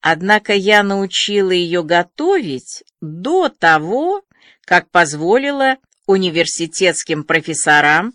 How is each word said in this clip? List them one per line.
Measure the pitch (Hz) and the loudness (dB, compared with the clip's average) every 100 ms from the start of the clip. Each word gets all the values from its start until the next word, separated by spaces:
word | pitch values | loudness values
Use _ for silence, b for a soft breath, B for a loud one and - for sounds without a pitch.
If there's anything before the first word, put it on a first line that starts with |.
Однако | 156 160 185 214 - | 0 -2 0 0 2
я | 202 190 208 | 0 2 2
научила | 202 196 196 - - 202 190 | 2 -2 -2 -4 -2 0 0
её | 180 175 175 | 0 0 -2
готовить | 156 175 175 - 320 392 196 131 - - _ _ | 0 0 0 -4 -2 -2 -2 -8 -10 -20 _ _
до | 156 160 202 359 339 | -14 -10 -2 0 0
того, | _ 165 156 156 233 330 403 _ b b b - | _ 2 2 0 -4 -2 -4 _ b b b -2
как | 180 - | -2 2
позволила | 180 165 147 165 233 277 285 269 262 _ _ - | 0 0 -2 0 0 0 0 0 -2 _ _ 0
университетским | 196 185 160 165 - 165 - 185 160 - 156 | 0 0 -2 -2 -4 -8 0 0 0 -4 -6
профессорам | 147 165 151 151 - 147 147 156 214 | -2 -2 -2 -4 2 4 4 2 -2